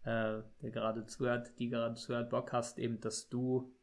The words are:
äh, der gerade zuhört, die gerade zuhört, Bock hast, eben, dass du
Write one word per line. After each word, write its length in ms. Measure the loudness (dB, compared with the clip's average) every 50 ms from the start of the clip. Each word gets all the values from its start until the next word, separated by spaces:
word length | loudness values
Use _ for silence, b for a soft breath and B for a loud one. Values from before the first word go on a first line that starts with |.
| 0
äh, 380 | 0 2 2 2 2 0 -2 -6 -8 -14 -8
der 100 | -8 -4
gerade 360 | -2 0 0 2 0 0 -4 -6
zuhört, 460 | -4 0 2 2 2 2 0 -6 -4 -2
die 120 | -2 0
gerade 260 | 2 2 2 0 0
zuhört, 340 | -4 -4 -2 0 0 0 2
Bock 240 | 0 0 0 2 0
hast, 240 | 0 0 0 -2 -2
eben, 220 | 0 0 0 0
dass 280 | -2 -4 -4 -4 -6 -2
du 420 | -2 0 2 4 4 2 2 -2 -14 _